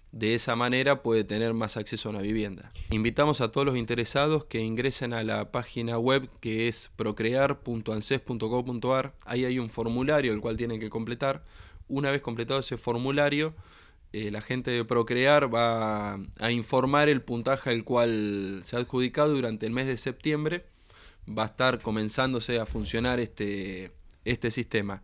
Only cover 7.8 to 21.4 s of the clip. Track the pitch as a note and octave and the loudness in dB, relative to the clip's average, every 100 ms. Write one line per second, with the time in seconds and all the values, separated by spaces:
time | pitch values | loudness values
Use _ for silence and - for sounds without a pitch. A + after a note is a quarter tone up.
7.8 | A2+ A2 - C3+ - A#2+ A2 B2 B2+ A#2+ | -4 -4 -2 -2 -2 -4 0 0 -2 -2
8.8 | B2+ C3 C3 - - A#2+ B2+ B2+ A2+ - | 0 0 -2 -8 -4 0 0 0 -2 -4
9.8 | A2+ A#2+ C3+ D3+ B2+ G#2 A#2 A2 A#2 A2 | -2 0 2 4 2 0 -2 -2 -4 -4
10.8 | G#2+ A2+ A2+ A#2+ C#3 C#3 - - - - | -4 -6 -4 -2 -2 -2 -8 -20 -20 -20
11.8 | - C#3 C#3 C#3 B2+ A#2 A#2 C3+ C3 A#2+ | -6 0 2 0 -2 -4 0 0 0 -4
12.8 | - A#2+ C3 C#3+ C#3+ C#3+ D#3 D#3 - - | -2 0 2 2 4 2 -2 -4 -16 -20
13.8 | - - - G#2+ G#2+ G#2+ - B2+ B2 A#2+ | -20 -20 -12 -6 -4 -6 -4 -4 0 -2
14.8 | A2+ A#2+ A2+ B2 C3+ D3 C3+ A2+ A#2 A#2 | 2 2 2 4 6 6 6 4 2 2
15.8 | A2 G#2+ G#2 G2+ F#2 - A2+ A#2+ A2 C3 | 0 0 -2 -6 -10 -4 -2 0 0 2
16.8 | C3 D3 D3 C#3 - A#2+ A#2 C3+ C3+ A#2 | 4 4 6 4 0 -4 0 -2 0 -2
17.8 | A2 A#2+ A#2 A2 G#2 G2+ F#2+ G2 - A#2+ | 2 2 4 2 0 -2 -4 -8 -6 -4
18.8 | B2 B2+ B2+ D3+ D3+ C#3+ A#2+ A2 A2 A#2+ | -2 0 0 2 2 4 0 -2 -2 -2
19.8 | C3 B2 - B2+ D#3 D3+ D3+ F3 - _ | -2 -2 -4 -4 -2 0 0 -4 -6 _
20.8 | - - - - - A2 | -20 -20 -20 -18 -8 -4